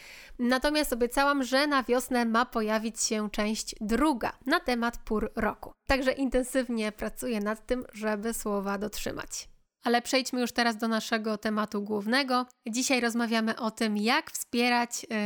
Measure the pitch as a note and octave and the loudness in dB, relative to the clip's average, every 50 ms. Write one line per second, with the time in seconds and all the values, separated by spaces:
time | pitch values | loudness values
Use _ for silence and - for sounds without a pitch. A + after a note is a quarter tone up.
0 | - - - - - - - - A#3+ A#3+ B3+ B3+ B3+ D4 D4+ D4+ D4 - B3 A#3 | -20 -20 -20 -20 -20 -16 -6 -2 0 2 2 2 2 2 2 2 2 0 0 0
1 | A#3+ A#3 - C#4 C#4 C#4+ C#4+ C#4+ C4 A#3+ C4 C4+ D4 D4 D4 C4+ A3+ - A#3+ B3+ | 0 0 2 4 4 4 4 2 2 2 2 2 4 4 2 2 2 2 2 0
2 | B3+ - C4 A#3+ A#3+ A3+ A3 A3+ B3 B3 - A#3 A3 G#3+ G#3+ A3 G#3+ A#3 G#3+ - | 0 0 0 2 2 2 2 2 2 2 0 -2 0 0 0 0 0 -2 -4 -4
3 | - - A3+ G#3+ G#3+ G#3 - - G#3 G#3+ A3 - - - - - A3 G3+ A3+ A#3+ | -2 -2 0 -2 -2 -2 -2 0 0 0 0 -2 -4 -8 -8 -6 -2 0 2 4
4 | C#4+ D#4 C#4+ G#3+ - - - - - C4 D#4 F4 - B3+ B3 A#3 A#3 A#3 - - | 4 2 2 2 -2 -4 -4 -6 -2 0 0 0 2 0 0 0 0 -2 -4 -4
5 | - - A3 G#3+ G#3+ G#3+ - A#3 G#3+ G#3 - - - - - _ _ - C#4 B3+ | -4 -2 -2 -2 -2 -2 -2 -2 -2 -2 -2 -4 -10 -18 -18 _ _ 0 2 2
6 | C#4 B3+ - B3+ C#4 B3 - B3+ B3+ - - C4 B3+ B3 A#3+ A3+ G#3+ G#3+ G#3 - | 2 2 0 2 0 0 2 0 0 2 0 0 0 0 -2 -2 -2 -4 -4 -4
7 | A3 G#3+ - - B3+ B3+ A3+ G#3 G3+ G#3 A3 G#3+ - - B3+ B3+ - - - G#3 | -6 -8 -6 -6 -6 -4 -2 -2 -2 -2 -4 -4 -4 -2 -2 -2 -4 -6 -10 -6
8 | G#3+ G#3+ G#3+ G#3 G#3 A#3 A3+ - - A3 G3+ G3+ G3 G3 G3+ G3+ G#3 G#3 - - | -4 -2 -2 -2 -2 -4 -4 -4 -4 -2 -2 -2 -2 -2 -4 -4 -4 -6 -6 -4
9 | - - - - - - - - - - - - _ _ _ _ - B3 A#3 A#3+ | -4 -4 -6 -6 -8 -10 -10 -12 -12 -14 -18 -20 _ _ _ _ 0 2 2 2
10 | A#3+ - - C4 B3+ - - B3 A#3+ A3+ - - A#3+ A#3 A3 G#3+ A#3 A3+ A3+ A3 | 2 0 0 0 0 0 -2 -2 -2 -2 0 0 0 0 0 0 0 0 0 0
11 | A3 - A#3 A3 G#3+ A3 G#3+ G#3 - A3 G#3+ G#3+ G#3+ G#3 - G#3 G3+ G3+ G#3+ G#3 | 0 0 -2 -2 0 -2 -4 -2 -2 -2 0 0 -2 -2 -2 -4 -4 -2 -2 -2
12 | G3+ A3 A#3+ C4+ C#4+ B3+ B3+ B3 B3 - _ _ _ A#3 G#3+ B3 B3+ - C4+ B3 | 0 2 2 2 2 2 0 0 0 -2 _ _ _ -4 -2 -2 0 2 2 2
13 | A#3+ A#3 A3 A#3 A#3+ A3 A3+ A3+ A3+ A3 A3+ - B3 A3 A3 - A#3 G#3+ G#3 G#3 | 2 2 0 0 0 2 2 2 2 0 0 0 -2 -4 -2 0 0 0 0 2
14 | G#3 A3 C4 D#4 D#4+ - - - - - - A#3 A#3+ B3 A#3+ A#3+ A#3+ A#3 - - | 2 2 2 2 0 -2 -6 -10 -8 -2 0 2 2 4 4 2 2 0 -4 -8
15 | - - A3+ G#3+ G#3 | -8 -4 -4 -2 -2